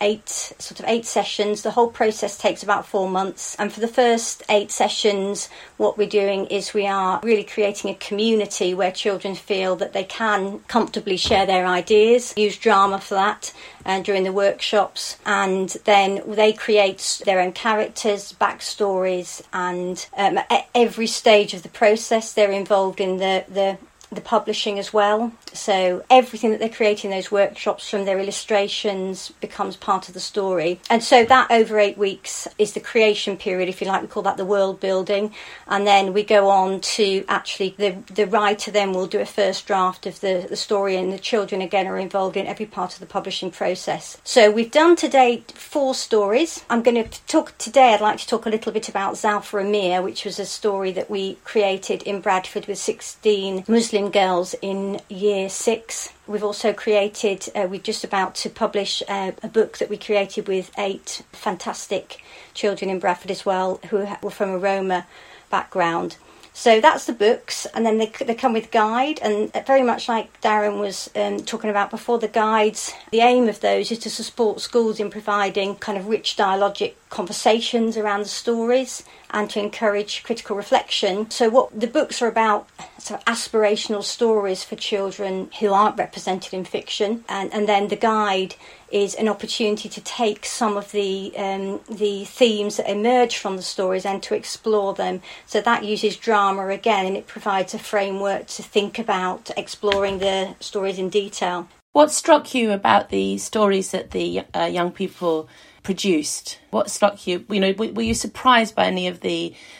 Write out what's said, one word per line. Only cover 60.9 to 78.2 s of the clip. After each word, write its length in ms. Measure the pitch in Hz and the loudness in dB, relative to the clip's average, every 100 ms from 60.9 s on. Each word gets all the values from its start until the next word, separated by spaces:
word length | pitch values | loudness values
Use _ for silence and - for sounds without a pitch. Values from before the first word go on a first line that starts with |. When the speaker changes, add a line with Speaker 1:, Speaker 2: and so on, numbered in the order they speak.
| 190 - - - | -6 -10 -14 -16
Speaker 1:
fantastic 880 | - 214 180 - 196 - 196 - - - - - | -8 -6 -6 -8 -10 -6 -6 -6 -16 -20 -20 -18
children 380 | - 208 196 190 | -4 -2 -2 -4
in 80 | 185 | -2
Bradford 320 | 190 175 190 | -2 -2 -6
as 160 | 185 208 | -4 -2
well, 340 | 185 185 - - | 0 0 -4 -4
who 140 | 208 | -4
ha-, 140 | 202 202 | -4 -8
were 80 | 202 | -10
from 200 | - 196 | -4 -4
a 80 | 185 | -2
Roma 480 | 196 196 190 180 175 - - - _ | 0 0 0 -2 -4 -16 -20 -20 _
background. 640 | 196 - 190 170 170 175 - - - - | -6 -4 -2 0 0 -4 -10 -20 -20 -20
So 280 | - 240 220 | 0 4 8
that's 240 | 302 269 | 6 4
the 80 | - | 0
books, 540 | 240 208 - - - - | 2 2 2 -2 -10 -6
and 120 | - 226 | -2 0
then 120 | 220 | 2
they 80 | 214 | 0
c-, 140 | - | -2
they 100 | - | -4
come 180 | 233 254 | 0 0
with 160 | 220 214 | 0 0
guide, 500 | 226 214 233 285 302 | 2 2 2 0 -2
and 300 | 214 208 214 226 - | -2 0 -2 -2 4
very 160 | 269 | 4
much 260 | 247 233 - | 4 0 -2
like 320 | 226 208 - | -2 -4 -4
Darren 400 | 220 214 208 202 | 0 2 2 0
was, 280 | 202 190 - | -4 -6 -8
um, 240 | 208 202 202 | -4 -2 -2
talking 300 | 214 220 214 | -6 -4 -2
about 200 | 202 202 | 0 -2
before, 280 | 226 - 233 | -4 -2 0
the 100 | 226 | 0
guides, 640 | 226 214 220 214 - - - - | 0 2 4 2 0 -8 -12 -2
the 80 | 226 | 4
aim 280 | 240 247 233 | 6 6 4
of 120 | 196 | 2
those 320 | 202 196 180 | 0 0 0
is 60 | 233 | -6
to 100 | 220 | -6
support 500 | - 220 - 220 196 | -8 -8 -2 0 -2
schools 380 | - 240 226 208 | -2 2 2 0
in 120 | 202 | -6
providing 680 | 214 214 208 196 196 196 196 | -6 -2 0 0 0 -4 -4
kind 200 | - 196 | -6 -6
of 120 | 196 | -2
rich 260 | 220 - | -2 -2
dialogic 600 | - 196 190 202 - 202 - _ | 0 2 2 0 0 -6 -6 _
conversations 880 | - 180 220 233 226 - 240 226 226 | -8 -6 0 2 2 2 0 0 0
around 240 | 214 202 | -2 -2